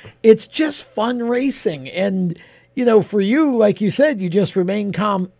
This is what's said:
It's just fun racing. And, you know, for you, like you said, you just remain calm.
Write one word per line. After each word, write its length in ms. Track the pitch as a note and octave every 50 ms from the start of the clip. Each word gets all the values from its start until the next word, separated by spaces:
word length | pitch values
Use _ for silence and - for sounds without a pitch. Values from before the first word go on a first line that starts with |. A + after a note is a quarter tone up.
| - - - _
It's 240 | - A3+ A3 A3 -
just 380 | - - - D#4 D4+ C#4+ - -
fun 400 | - - - G#3+ A#3 B3 A#3+ A#3 A#3
racing. 640 | A#3+ B3 C4+ C#4 - - - G#3 D#3+ C#3+ C3 C3+
And, 500 | - F3+ F#3+ G3+ F#3+ F#3+ F#3 F3 E3 - - - _ _ _ _ -
you 100 | - B3
know, 160 | A#3+ A3+ G#3+
for 180 | F3+ - - G#3
you, 380 | G3 G3 A#3 D4 D#4+ D4 B3+ A3+
like 240 | G#3+ G#3 F#3+ -
you 80 | G#3+ G3+
said, 320 | - - C#4 D#4 C#4+ G3+
you 80 | F#3 F3
just 260 | D#3+ G3+ G3 - -
remain 360 | G3 F3+ F3 G3 G#3+ G#3 G3+
calm. 400 | F3+ D#3+ G#3 G#3 G3+ F#3+ F#3 F#3 _ _